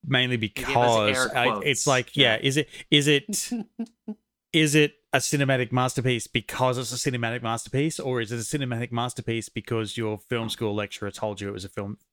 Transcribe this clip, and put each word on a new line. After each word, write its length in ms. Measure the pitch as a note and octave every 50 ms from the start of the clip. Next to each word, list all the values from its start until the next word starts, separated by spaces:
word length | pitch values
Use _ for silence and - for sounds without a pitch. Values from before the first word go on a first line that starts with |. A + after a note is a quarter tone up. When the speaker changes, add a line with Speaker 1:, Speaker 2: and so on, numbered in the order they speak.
| -
Speaker 1:
mainly 320 | C#3+ C3 B2+ B2+ B2+ B2
Speaker 2:
He 100 | A#2 A2 G2+
gave 160 | _ - -
us 400 | - C#3 A#2+ A#2+ A#2+ A2+ A2+ G#2
Speaker 1:
because 100 | G#2+ G#2+ B2+ B2+ B2
Speaker 2:
air 60 | -
Speaker 1:
I, 100 | B2+ A#2+
Speaker 2:
quotes. 180 | B2 A2 G2+ -
Speaker 1:
it's 220 | D3 C3+ - -
like, 280 | D3 C3+ B2+ B2 - -
yeah, 200 | C#3+ C3+ A#2+ A2
Speaker 2:
Yeah. 40 | A2+ -
Speaker 1:
is 140 | C3+ C3
it, 120 | D3+ C#3+ - - - - _
is 160 | D3 D3 C#3
it, 440 | D3 D3 C#3+ C#3+ - G3+ - - -
Speaker 3:
<laughs> 1000 | B3 A#3 G#3 _ _ - A3+ - _ _ _ - G#3+ _ _ _ _ _ _ _ -
Speaker 1:
is 220 | E3 D#3 D3+ C#3+
it 200 | D#3 D3 D3 _ _ _ _ -
a 40 |
cinematic 540 | C3+ - - - C#3+ C#3 C3+ C3+ B2+ B2+ A2+ B2+
masterpiece 540 | B2+ B2+ B2+ - - A#2+ C3 B2 A2+ -
because 500 | - - A#2 - - - - B2+ B2+ B2+
it's 140 | B2 B2+ A2 B2+
a 180 | A#2+ - C#3+
cinematic 300 | B2 A#2+ A#2 A2+ A#2 B2
masterpiece, 580 | A#2 A2+ A#2 A2+ - - - C3 D3 D#3+ - -
or 220 | - C3+ B2+ A#2+
is 100 | A2+ G#2
it 40 | A#2+
a 200 | A#2 A2 - -
cinematic 340 | D3 C#3 B2 A#2+ A#2 A#2+ A#2+ A#2+
masterpiece 560 | A#2 A#2+ B2+ - - - - A2+ A#2 G#2+ -
because 480 | _ A2+ - - A#2+ A2+ A2 G#2 -
your 200 | A#2 A2 G#2+ G#2+
film 320 | G2 - _ B2+ A#2 A2+ A2
school 240 | - - A#2 G#2+ G2+
lecturer 380 | G#2+ G#2 G2 - - G#2 G2+
told 300 | - - - G#2+ G#2 F#2+
you 80 | G2+ G2
it 40 | G2+
was 120 | G2 F2+
a 40 | G2
film, 280 | _ - G2+ G2+ G#2 _ _ _